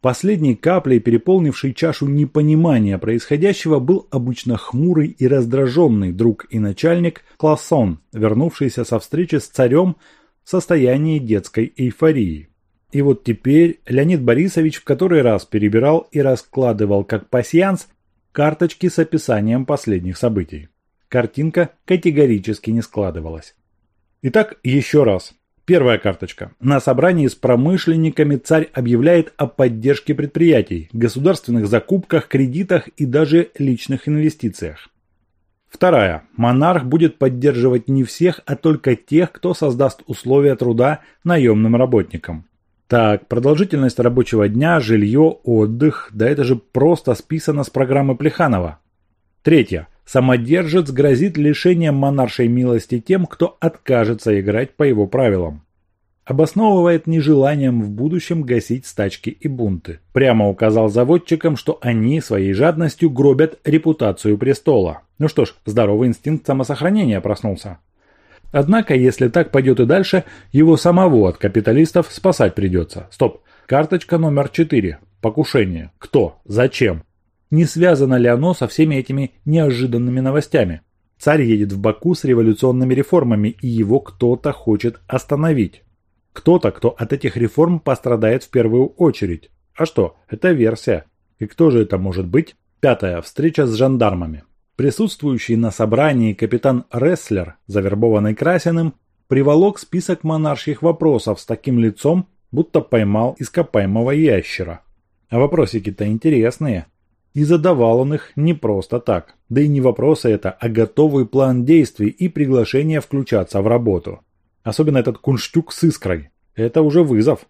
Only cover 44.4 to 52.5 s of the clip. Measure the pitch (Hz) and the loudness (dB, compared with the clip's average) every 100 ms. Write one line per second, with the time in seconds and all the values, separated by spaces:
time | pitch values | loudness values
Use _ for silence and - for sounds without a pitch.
44.4 | 104 110 156 170 110 113 104 131 160 - | 0 2 2 0 2 2 2 4 2 0
45.4 | - 113 107 117 151 - - 107 113 143 | -2 0 0 0 -2 -2 -14 -2 0 0
46.4 | 127 120 _ 127 151 170 - 113 - 160 | 0 -2 _ 0 2 2 -2 -4 -6 -6
47.4 | - 147 135 135 131 135 139 127 151 - | -4 -4 -4 -2 0 0 0 0 -2 0
48.4 | 160 98 85 76 _ _ _ _ _ _ | 0 0 -4 -10 _ _ _ _ _ _
49.4 | - 156 107 87 - _ - 135 131 127 | 2 2 2 -6 -10 _ -4 0 2 0
50.4 | 117 170 165 180 147 127 143 127 190 156 | 0 0 2 -2 0 0 2 2 0 0
51.4 | 147 147 180 175 160 139 139 139 120 - | 0 2 0 2 0 0 0 0 -2 0
52.4 | 117 | 0